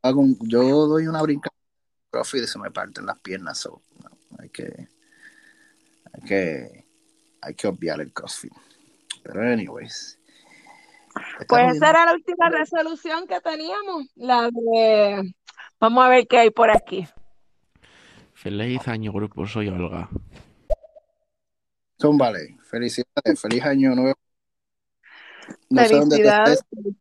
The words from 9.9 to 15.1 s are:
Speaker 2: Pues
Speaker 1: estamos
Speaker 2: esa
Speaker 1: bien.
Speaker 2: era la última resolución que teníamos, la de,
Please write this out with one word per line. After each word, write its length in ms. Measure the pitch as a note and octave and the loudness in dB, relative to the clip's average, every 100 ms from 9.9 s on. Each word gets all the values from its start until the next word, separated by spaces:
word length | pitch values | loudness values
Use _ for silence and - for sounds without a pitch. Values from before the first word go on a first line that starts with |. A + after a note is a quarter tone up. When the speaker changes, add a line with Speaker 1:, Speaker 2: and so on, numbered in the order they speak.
| - - - _ _ _ _ _ - _ _ _ - - - - | -18 -20 -20 _ _ _ _ _ -20 _ _ _ -16 -16 -18 2
Speaker 2:
Pues 140 | A#3+ | 4
Speaker 1:
estamos 140 | B3 D4+ | 4 4
Speaker 2:
esa 100 | D4+ | 4
Speaker 1:
bien. 100 | D#4+ | 6
Speaker 2:
era 80 | E4+ | 4
la 60 | |
última 360 | E4+ - F4 E4+ | 2 -2 0 0
resolución 760 | D#4+ D#4 E4+ D#4+ D#4+ E4+ E4 F#4 | 0 -4 -4 -4 -6 -8 -8 -6
que 140 | F4+ | -8
teníamos, 680 | E4+ D#4 D#4+ G4+ G4+ F4 C4 _ | -6 -8 -8 -10 -8 -10 -12 _
la 340 | A#3+ B3 A#3 | -2 0 0
de, 840 | A#3+ A#3 A3+ A3 G#3+ G#3 | -4 -2 2 4 4 2